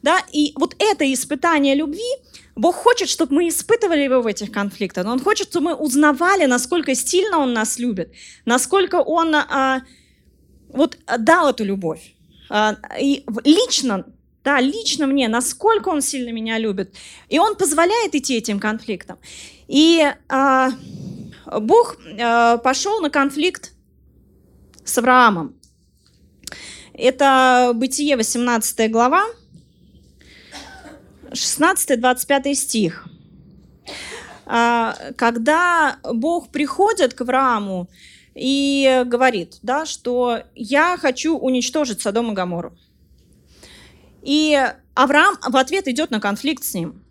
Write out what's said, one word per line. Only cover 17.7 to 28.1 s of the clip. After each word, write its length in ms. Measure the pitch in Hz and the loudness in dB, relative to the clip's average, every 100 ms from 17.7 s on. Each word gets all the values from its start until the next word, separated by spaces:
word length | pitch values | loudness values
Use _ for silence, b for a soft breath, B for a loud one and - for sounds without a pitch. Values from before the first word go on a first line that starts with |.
| 311 349 453 440 294 | 2 2 2 0 -2
идти 200 | 254 240 | -2 -4
этим 240 | 226 202 | -2 -4
конфликтам. 600 | 214 220 - 196 - - B B B B - | -4 -6 -8 -10 -10 -20 B B B B -2
И, 380 | 277 320 330 294 - _ | 4 6 6 2 0 _
а, 400 | 269 277 262 262 B B B B B B B - - | 0 2 4 2 B B B B B B B -8 -6
Бог, 380 | 214 440 466 - 160 196 | 4 4 4 -4 -16 -4
а, 380 | 233 233 233 233 | 2 4 4 4
пошёл 440 | 254 262 403 427 | 2 0 -2 -2
на 80 | 302 | 0
конфликт 640 | 302 277 277 349 - - _ _ _ _ _ _ _ _ _ _ _ - | 0 0 0 -2 -4 -20 _ _ _ _ _ _ _ _ _ _ _ -4
с 120 | - | 0
Авраамом. 580 | 240 254 233 185 143 - _ _ _ _ _ _ _ _ - B B B B | 4 6 6 4 -6 -12 _ _ _ _ _ _ _ _ -18 B B B B
Это 800 | - 254 262 277 262 262 247 247 233 | 0 0 4 4 6 6 6 4 2
Бытие, 420 | 254 262 294 | -2 -2 0